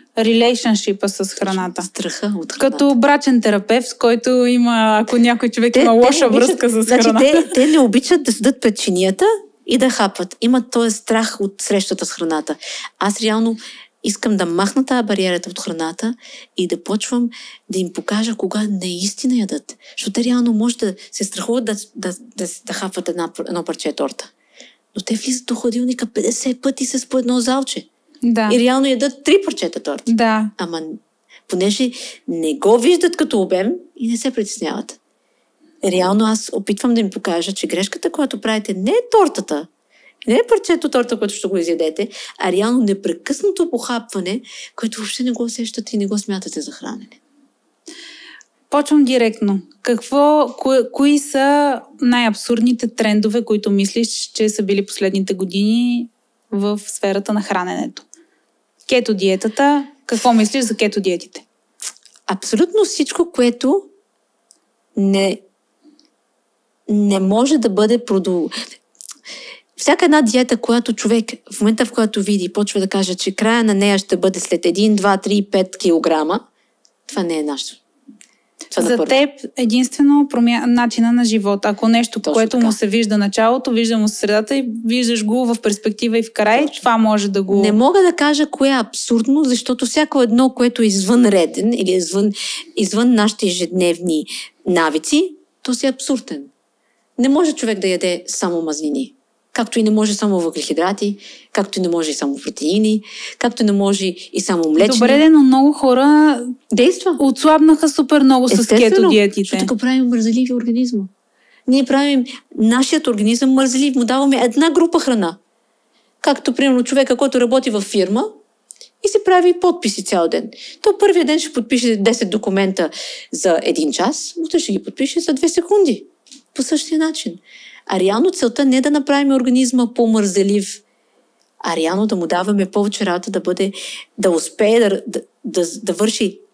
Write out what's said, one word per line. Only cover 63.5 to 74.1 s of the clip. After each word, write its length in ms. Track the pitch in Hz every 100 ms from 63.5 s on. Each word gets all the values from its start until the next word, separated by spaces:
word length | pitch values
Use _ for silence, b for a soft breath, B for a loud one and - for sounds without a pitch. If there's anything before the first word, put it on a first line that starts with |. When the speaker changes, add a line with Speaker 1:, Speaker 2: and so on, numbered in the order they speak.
| 240 262 392 - _ _ _ _ _ _ _ _ _ _ -
Speaker 2:
не, 420 | 196 196 196 - _ _ _ _ _ _ _ _ _ _ _ _ _ _ -
не 300 | 208 208 196
може 380 | 190 208 269 302
да 120 | 233
бъде 280 | 190 214 233
продо-, 520 | 240 196 190 180 156 - - - _ _ - - B B B B B -
всяка 280 | - 359 349
една 160 | 302
диета, 360 | 240 247 254 233
която 360 | - 233 240
човек 320 | 220 220 233 226 - -
в 80 | -
момента, 240 | 208 220 240
в 60 |
който 300 | - 220 208
види, 320 | 196 208 180
почва 260 | 208 208 208
да 80 | 190
каже, 280 | 196 190 185
че 200 | - 196
края 280 | 226 233
на 100 | 220
нея 240 | 196 202 196
ще 200 | 196